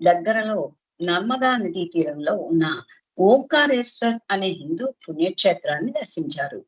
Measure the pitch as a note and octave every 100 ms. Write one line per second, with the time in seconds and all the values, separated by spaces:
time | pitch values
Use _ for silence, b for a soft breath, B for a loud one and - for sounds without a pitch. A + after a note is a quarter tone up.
0 | E3 F3 F3 A3 G#3+ G#3 C#3 - _ _
1 | F3 F3 A3 B3+ B3+ B3 F#3+ F3 F3 E3+
2 | D3+ D3 D3 G3+ D#3+ E3 D#3+ E3+ - b
3 | _ - F#3 C4 C4+ D4+ C#4+ B3 A#3+ -
4 | A#3 A#3 - G3 F#3+ E3 - - C4 -
5 | - D#3 F3 - G3 E3+ D3+ D3 A3+ D4+
6 | A#3+ - C#3+ - C#3 G#2+